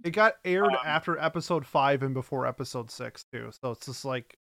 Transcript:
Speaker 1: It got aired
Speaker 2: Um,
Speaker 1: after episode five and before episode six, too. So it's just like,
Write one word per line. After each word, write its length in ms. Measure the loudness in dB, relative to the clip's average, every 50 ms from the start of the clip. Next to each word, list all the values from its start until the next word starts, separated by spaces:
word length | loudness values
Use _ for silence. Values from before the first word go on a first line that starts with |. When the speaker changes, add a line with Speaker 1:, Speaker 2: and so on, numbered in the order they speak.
| -6
Speaker 1:
It 60 | -2
got 240 | 4 6 6 4 4 2 -2
aired 300 | 0 2 4 4 4 4
Speaker 2:
Um, 60 | 2 2
Speaker 1:
after 360 | 0 0 0 0 0 -2 0
episode 460 | 0 -2 -2 -2 -2 0 -2 -2 0 0
five 340 | 2 4 4 4 4 2
and 120 | 2 -2 -2
before 320 | -4 -4 -4 -4 -2 -2 -2
episode 420 | -2 -4 -6 -8 -6 -8 -8 -8
six, 360 | -10 -10 -10 -12 -12 -14 -16 _
too. 200 | -12 -10 -10 -12 -12 -8
So 100 | -6 -6
it's 140 | -6 -8 -10
just 200 | -12 -12 -8 -6
like, 320 | -6 -6 -6 -6 _ -18 _ _ _